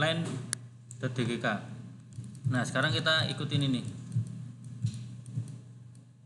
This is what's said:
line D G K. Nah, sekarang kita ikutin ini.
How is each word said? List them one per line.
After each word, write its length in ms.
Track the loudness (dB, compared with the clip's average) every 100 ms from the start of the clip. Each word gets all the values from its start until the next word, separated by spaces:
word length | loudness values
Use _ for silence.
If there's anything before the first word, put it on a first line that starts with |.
line 240 | 4 4 2 -2 -2 -6 -6 -18 -16 -4
D 100 | -2
G 240 | 2 2 2
K. 240 | 2 0 -2 -10 -10 -14 -12 -10 -10 -2 2
Nah, 160 | 4
sekarang 240 | 4 2 4
kita 400 | 4 4 4 4
ikutin 400 | 0 2 4 4
ini. 160 | 2 0 -6 -2 0 0 -4 -10 -10 -12 -2 0 0 -6 -10 -6 -4 -4 -8 -14 -18 -18 -18 -20 -20